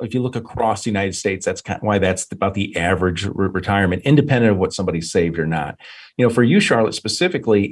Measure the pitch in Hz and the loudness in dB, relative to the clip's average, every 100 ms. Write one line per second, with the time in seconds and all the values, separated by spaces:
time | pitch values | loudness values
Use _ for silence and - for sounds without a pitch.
0 | 117 127 123 123 113 - 113 110 - 101 | -6 -4 -4 -6 -10 -2 -2 -2 -2 -2
1 | 98 87 104 92 - 92 - 95 107 101 | -2 -4 -4 -4 -4 -6 -8 -6 0 2
2 | 95 92 - 101 98 98 98 - 85 92 | 2 -2 -6 -4 -4 -2 -4 -2 0 2
3 | 92 82 98 - 95 95 92 101 95 87 | 0 -2 -4 -2 -2 -2 0 2 2 0
4 | 139 147 139 127 113 98 92 - 92 82 | 4 4 4 4 4 4 0 -2 -4 -4
5 | 82 98 85 82 80 80 71 - - - | -2 0 0 0 -2 -2 -6 -10 -18 -20
6 | - - 123 117 120 185 202 117 110 - | -14 0 2 4 4 4 4 2 2 -2
7 | 104 - 180 151 117 104 101 | -6 -2 -2 -2 2 2 2